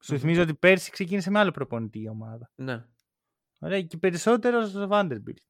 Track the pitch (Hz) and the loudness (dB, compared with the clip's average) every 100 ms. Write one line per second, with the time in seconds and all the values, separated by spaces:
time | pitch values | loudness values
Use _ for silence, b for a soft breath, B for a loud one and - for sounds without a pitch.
0 | - 147 143 170 170 151 180 185 - - | -4 -2 2 2 2 4 6 6 2 -8
1 | 180 202 185 208 202 147 139 117 110 110 | -4 -2 0 2 2 0 -6 -6 -6 -8
2 | 110 110 110 113 120 - 131 120 113 _ | -10 -10 -12 -14 -18 -12 -8 -8 -10 _
3 | _ _ _ _ _ _ 156 196 165 165 | _ _ _ _ _ _ -4 -4 -4 -2
4 | 190 170 214 240 240 240 214 196 202 208 | -2 0 2 2 4 0 -2 -6 0 0
5 | 190 117 113 - | 0 -4 -10 -16